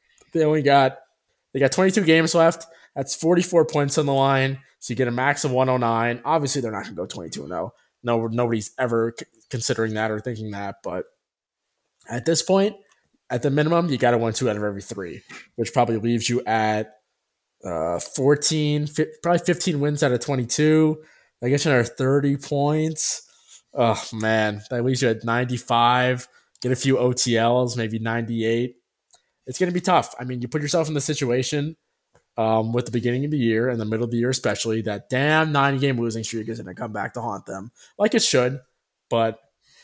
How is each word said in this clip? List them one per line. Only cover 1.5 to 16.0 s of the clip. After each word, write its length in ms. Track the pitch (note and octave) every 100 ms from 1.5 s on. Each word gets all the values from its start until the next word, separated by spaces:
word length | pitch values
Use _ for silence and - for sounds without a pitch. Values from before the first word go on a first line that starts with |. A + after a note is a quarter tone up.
they 80 | C3+
got 100 | C3+
twenty-two 320 | - F#3+ F#3+
games 320 | E3 D#3+ D#3+
left. 320 | E3+ E3 E3 - - _ -
That's 180 | C3+
forty-four 520 | - D#3+ F3 F3+ E3+ D#3
points 300 | D3 C#3+ D#3+
on 100 | C#3+
the 60 |
line. 460 | C3+ C3+ C3+ C3+ C3+ - _
So 100 | -
you 60 | B2
get 100 | B2
a 60 |
max 320 | A#2+ C3 C#3+
of 80 | D3
one 160 | B2+ C3
oh 80 | B2+
nine. 440 | A#2+ A2+ A#2 B2
Obviously, 360 | - D#3+ C#3 C#3
they're 120 | A#2+
not 100 | G2+
gonna 140 | - F2+
go 100 | F#2
twenty-two 380 | - E2+ -
and 80 | C#2+
oh. 220 | F2 F2+ - _ _
No, 240 | A#2+ A#2 A2+
nobody's 460 | A#2 A#2+ A2+ G#2 -
ever 380 | B2+ A#2 A2+ -
c-, 80 | - _ _
considering 440 | B2 - A#2+ A2+
that 160 | A2 A2
or 80 | G#2+
thinking 320 | B2+ A2 A2
that. 320 | G2+ G2+ G2
But 220 | F#2+ F2+ - _ _ _ _ _ _ _ _ _ -
at 140 | A#2+
this 180 | C3+ D#3+
point, 320 | - F#3+ G3+ G3 _ _ _ _ -
at 120 | B2
the 80 | C#3+
minimum, 380 | C#3 D#3 E3+ F3
you 100 | C3
gotta 200 | A#2+ A#2+
win 140 | A#2
two 180 | G#2+ B2
out 60 | G#2
of 80 |
every 180 | G#2 G2
three, 400 | - G2+ F2+ D2+ - - -
which 180 | - A2+
probably 260 | - A#2
leaves 300 | A2+